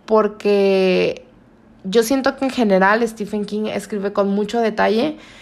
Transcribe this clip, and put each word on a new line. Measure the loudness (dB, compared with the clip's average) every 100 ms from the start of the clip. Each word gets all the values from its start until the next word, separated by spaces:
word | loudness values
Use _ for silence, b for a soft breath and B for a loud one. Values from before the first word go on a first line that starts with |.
| 0
porque | 2 2 0 0 2 2 2 2 2 0 -4 -14 -20 _ _ _ -14
yo | -2 0
siento | 2 0 0 -2
que | -2
en |
general | 0 2 4 4 2 0
Stephen | -6 -8 -6
King | -4 -6 -4
escribe | -6 -6 -6 -4
con | -2 0
mucho | 0 -2 -2
detalle | -2 0 0 0 -2 -6 B B